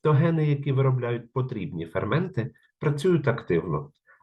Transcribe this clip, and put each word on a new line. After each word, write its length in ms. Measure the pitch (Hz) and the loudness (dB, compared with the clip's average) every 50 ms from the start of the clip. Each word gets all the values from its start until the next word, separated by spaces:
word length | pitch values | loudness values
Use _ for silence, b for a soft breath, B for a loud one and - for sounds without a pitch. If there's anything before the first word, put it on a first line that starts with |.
то 100 | - 151 | 4 4
гени, 340 | 147 135 170 165 165 160 151 | 4 4 4 4 2 2 2
які 260 | 147 143 139 - 143 | 0 0 0 0 -2
виробляють 600 | 131 135 131 131 127 127 123 120 120 120 - - | 0 2 2 2 2 0 -2 -2 -4 -4 -6 -6
потрібні 540 | _ 131 127 131 123 107 90 76 87 82 82 | _ -4 -4 -2 -4 -6 -8 -6 -6 -8 -10
ферменти, 640 | - - 95 95 101 113 160 185 180 - - 107 - b b b b b _ | -4 -4 -4 -2 0 0 0 -2 -2 -4 -6 -6 -6 b b b b b _
працюють 500 | - 151 147 147 - 185 180 165 131 - | -4 -2 -2 0 2 2 2 4 2 0
активно. 640 | - - - - 90 82 - 90 76 73 71 - _ _ b b b b | -2 -2 -2 0 0 0 0 0 -4 -4 -6 -8 _ _ b b b b